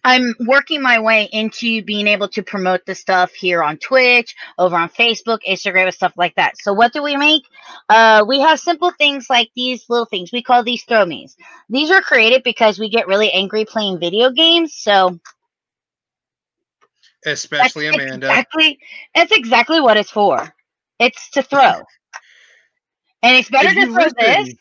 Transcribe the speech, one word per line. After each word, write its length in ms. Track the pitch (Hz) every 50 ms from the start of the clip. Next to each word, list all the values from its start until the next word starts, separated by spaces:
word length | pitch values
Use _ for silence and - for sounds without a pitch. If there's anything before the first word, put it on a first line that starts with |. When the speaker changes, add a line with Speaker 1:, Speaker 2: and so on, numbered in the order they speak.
| -
Speaker 1:
I'm 320 | 254 254 254 254 240 226 -
working 420 | 240 220 262 277 - - 330 294 269
my 160 | 254 240 226
way 280 | 220 220 220 214 208 -
into 500 | 214 214 220 214 - - 240 233 226 220 202
being 220 | - 208 208 202
able 220 | 208 208 190 202 196
to 140 | - 214 190
promote 420 | - - 202 185 185 185 180 _
the 80 | - 190
stuff 400 | - - - 190 180 180 180 _
here 300 | - 190 180 175 170 156
on 140 | 147 160
Twitch, 580 | - - - 262 262 254 247 247 240 233 - - - - - _ -
over 160 | 180 180 175
on 140 | 165 170 170
Facebook, 500 | _ - 233 233 220 - _ 226 226 214 - -
Instagram, 360 | 190 180 - 202 180 185 185
and 80 | 185 175
stuff 180 | - 190 175 _
like 200 | 180 175 165 _
that. 240 | 196 165 139 - -
So 140 | - 208 202
what 200 | 196 233 240 -
do 80 | 302
we 160 | 285 294 285
make? 240 | 277 285 302 311 311 _ _ _ - - - - - _ -
Uh, 340 | 214 226 226 220 220 214 214
we 120 | 208 269 277
have 200 | 269 320 320 269
simple 320 | - 349 349 294 349 359
things 360 | 349 _ 294 294 277 277 233
like 220 | - 254 240 240 _ _
these 280 | 247 247 254 254 240 _ _
little 160 | 240 240 233
things. 260 | 226 - 185 180 170
We 120 | - 240 233
call 200 | - 247 247 226
these 200 | 240 240 220 -
Throw 240 | - 240 220 196
Me's. 280 | 170 147 98 - - _ _ _ - - - _ _
These 200 | 214 269 302 311
are 120 | 381 381
created 420 | 370 - 302 240 220 226 247 262 254
because 340 | 247 220 - 233 214 196
we 100 | 180 220
get 200 | 214 196 233 202
really 240 | 175 196 202 220 208
angry 340 | 147 190 196 190 214 214 214
playing 340 | 214 - 226 208 196 185 165
video 300 | 170 175 180 214 240 262
games. 460 | 247 269 320 330 339 339 330 294 -
So 440 | - - 214 202 190 190 185 180 170 _ - _ _ _ _ _ _ _ _ _ _ _ _ _ _ _ _ _ _ _ _ _ _ _ _ _ _ _ _ _ _ _ _ _ _ _ _ _ _ _
Speaker 2:
Especially 600 | 156 147 - - _ 151 147 147 - - 156 151
Speaker 1:
that's 80 | 151 156
Speaker 2:
Amanda. 320 | 151 135 135 131 127 135
Speaker 1:
exactly, 520 | 135 - 254 254 _ - 320 311 311 277 _ _ - - - - _ _
that's 160 | 330 349 -
exactly 500 | - 294 240 226 233 226 240 - 320 330
what 160 | 285 240 214
it's 140 | 208 202 -
for. 420 | - 214 202 190 139 117 - - _ _ _ _ _ _ _ _ _ _
It's 320 | 233 247 - - - -
to 100 | - 277
throw. 400 | 262 _ 277 285 262 - 104 82 - _ _ _ _ _ - - _ _ _ _ _ _ _ _ _ _ _ _ _ _ _ _ _ _ _ _
And 140 | - 240 254
it's 140 | 254 240 -
better 200 | 233 262 - 370
Speaker 2:
If 40 | 381
Speaker 1:
to 60 | 403
Speaker 2:
you 120 | 392 240 226
Speaker 1:
throw 100 | - -
Speaker 2:
listen 120 | - - 240
Speaker 1:
this 360 | 226 226 269 392 415 247 240 _